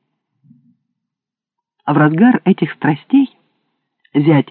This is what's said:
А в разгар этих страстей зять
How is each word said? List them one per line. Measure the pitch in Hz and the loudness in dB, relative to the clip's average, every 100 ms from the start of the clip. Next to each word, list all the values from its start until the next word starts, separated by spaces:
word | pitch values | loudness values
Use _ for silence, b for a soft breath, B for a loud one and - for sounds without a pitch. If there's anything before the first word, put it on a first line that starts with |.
| _ _ _ _ 143 _ _ _ _ _ _ _ _ _ _ _ _ _ | _ _ _ _ _ _ _ _ _ _ _ _ _ _ _ _ _ _
А | - | -6
в | 147 | -2
разгар | 151 160 240 - | 0 2 0 0
этих | 185 202 156 | -2 -2 -4
страстей | - 147 151 - 277 269 _ _ _ _ _ _ _ _ | -6 -6 -6 -2 0 0 _ _ _ _ _ _ _ _
зять | 143 147 147 - | -2 0 0 -2